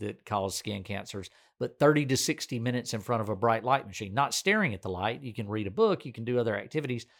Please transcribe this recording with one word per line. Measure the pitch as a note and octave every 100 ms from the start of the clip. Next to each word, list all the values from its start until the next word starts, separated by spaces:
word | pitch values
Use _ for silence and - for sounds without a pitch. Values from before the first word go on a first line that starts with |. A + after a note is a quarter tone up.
that | G#2 -
cause | - G#2 F#2+ -
skin | - G#2
cancers. | F#2+ G2 G2 G#2 F#2 _ _ -
But | B2 -
thirty | D3 D3 C#3
to | C3
sixty | - D3+ - B2
minutes | A#2+ B2 -
in | A2
front | G2 A#2+
of | G#2
a | G2
bright | A#2 A2+
light | A2+ C3+ -
machine, | F2+ G2+
not | G#2+ C#3
staring | - - G#3+ F3+
at | G2
the | G2
light. | F2+ G2+ C3
You | C3+
can | G#2+ G2+
read | G#2+ G2
a |
book, | A2 A3 F3+
you | C3+
can | A2+
do | A2+ B2
other | A2+ G#2
activities, | G2+ D#3 C#3+ A#2+ - _